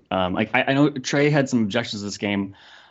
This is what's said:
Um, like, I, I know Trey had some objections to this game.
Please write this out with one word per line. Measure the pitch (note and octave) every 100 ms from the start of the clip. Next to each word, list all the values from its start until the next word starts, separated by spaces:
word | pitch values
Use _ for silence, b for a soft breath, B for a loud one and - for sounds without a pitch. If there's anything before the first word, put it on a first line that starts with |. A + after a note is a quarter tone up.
| -
Um, | F#2+ F#2
like, | F#2 A2
I, | B2+ C3
I |
know | C3+ D3
Trey | C#3+ B2+ C#3+ D3
had | D3 C3
some | B2
objections | G#2+ A#2 A#2 G#2
to | G2+
this | F#2+
game. | G#2 G2+ G2 G2+ B B B